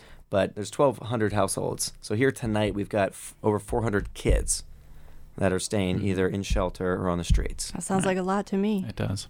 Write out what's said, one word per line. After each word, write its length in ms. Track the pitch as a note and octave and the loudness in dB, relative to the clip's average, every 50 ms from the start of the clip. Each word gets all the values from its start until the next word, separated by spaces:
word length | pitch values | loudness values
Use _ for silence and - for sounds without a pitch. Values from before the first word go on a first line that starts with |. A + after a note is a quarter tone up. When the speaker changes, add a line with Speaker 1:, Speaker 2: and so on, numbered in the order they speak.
| - - - - - - | -20 -20 -20 -20 -8 -2
Speaker 1:
but 240 | - G2 G2 - - | 2 2 2 2 -2
there's 140 | G#2+ G2+ - | -6 -10 -6
twelve 300 | - - D3 C3+ A2 - | 0 2 4 4 2 0
hundred 340 | - A2 B2 A2+ A2 G2+ G2+ | -4 -4 -2 0 0 2 2
households. 600 | G#2 G2 F#2+ - - - - - - - - - - | 2 0 0 0 -2 -2 -4 -2 -4 -6 -6 -8 -10
So 120 | - - G#2+ | -8 -4 0
here 160 | A2 C3+ C3+ | 2 2 2
tonight, 440 | C3 - - A2 G#2+ G#2+ G#2+ G#2 F#2 | 2 0 -2 -2 0 2 2 0 0
we've 120 | G2+ G2+ - | -2 -4 0
got 200 | - G#2 F#2+ F#2 | 2 2 2 2
f-, 240 | - - - - - - | 0 -6 -16 -16 -10 -2
over 160 | - G#2+ G#2 | 0 2 2
four 240 | G2+ - - A#2+ A#2+ | 0 0 -2 -2 0
hundred 320 | A2 A#2 G#2 G2 F#2 - - | 0 2 0 0 0 -2 -6
kids 500 | - - A#2+ - - - - - - - - - - - - - - - - - - - - - | -2 2 4 4 4 2 0 -2 -4 -4 -12 -18 -18 -18 -18 -18 -18 -16 -16 -16 -16 -16 -12 -4
that 140 | - G2 F#2+ | 0 2 2
are 80 | F#2 F#2 | 2 2
staying 380 | - - A2 G#2 F#2 F#2 F#2 | -2 0 0 0 2 2 2
Speaker 2:
Mm-hmm. 80 | - - | 0 0
Speaker 1:
either 200 | G2+ F#2 F#2 F#2+ | 0 2 2 2
in 160 | F2+ G2 G2 F#2+ | 2 0 0 0
shelter 500 | - - G#2 F#2 F2+ - - F#2 F#2 F#2 | 0 2 2 2 0 0 -2 0 0 0
or 160 | G#2 G2+ F2+ | 2 2 0
on 80 | F2 | 0
the 60 | F2 E2 | 2 4
streets. 480 | - - - - - - - - - | 4 4 4 4 0 -4 -6 -8 -8
Speaker 3:
That 100 | - - - | -8 -8 -4
sounds 220 | - F#3+ F#3+ F#3 | 0 0 2 2
Speaker 2:
Right. 60 | G3 | 2
Speaker 3:
like 60 | F#3 F#3 | 0 0
a 20 | |
lot 240 | F3+ F#3 F#3+ G3+ F#3+ | 0 0 0 -2 -2
to 100 | - G3+ | -2 0
me. 280 | G3 G3+ G#3+ G#3+ F#3+ F#3 | 0 0 0 0 0 -2
Speaker 2:
It 80 | A2 - | -4 -4
does. 320 | - G#2+ - F#2+ - - | -4 -2 -2 -2 -4 -6